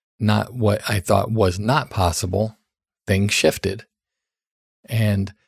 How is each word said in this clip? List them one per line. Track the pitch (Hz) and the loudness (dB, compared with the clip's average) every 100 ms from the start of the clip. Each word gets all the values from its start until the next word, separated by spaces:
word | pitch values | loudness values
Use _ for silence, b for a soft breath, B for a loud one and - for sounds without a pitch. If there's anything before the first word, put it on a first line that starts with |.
| _ _ | _ _
not | 107 104 101 | 0 0 0
what | 123 107 101 - | -2 0 0 -2
I | 101 | -4
thought | - 101 101 | 2 2 2
was | 110 98 90 | 2 2 0
not | 104 147 127 | 0 0 -2
possible, | - 90 87 92 95 110 - _ _ _ _ - | -2 -2 0 -4 -2 -2 -6 _ _ _ _ -2
things | 98 104 | 0 2
shifted. | - 156 - - 98 - _ _ _ _ _ _ _ _ _ _ | 2 0 0 -4 -6 -12 _ _ _ _ _ _ _ _ _ _
And | 113 107 101 98 - | -2 0 0 -4 -10